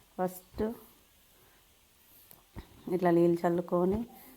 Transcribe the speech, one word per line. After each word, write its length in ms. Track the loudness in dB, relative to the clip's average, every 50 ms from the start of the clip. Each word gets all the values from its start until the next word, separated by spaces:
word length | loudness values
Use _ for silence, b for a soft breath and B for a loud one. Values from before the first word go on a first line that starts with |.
| B _ _
ఫస్ట్ 460 | -6 -6 -6 -6 -10 -16 _ -8 -6 -6 -6 -6 -10 -16 -20 -20 _ _ _ _ _ _ _ b b b b b b b b _ _ _ _ _ _ _ _ -20 -20 -20 _ -20 -20 _ _ _ -20 -20 -20 -20 -18 -8 -6 -4
ఇట్లా 160 | 0 2 4 4
నీళ్ళు 220 | 6 4 4 2 2 0
చల్లుకొని 560 | 0 -2 -2 -2 -2 0 0 2 0 0 -2 -6 B B B B B B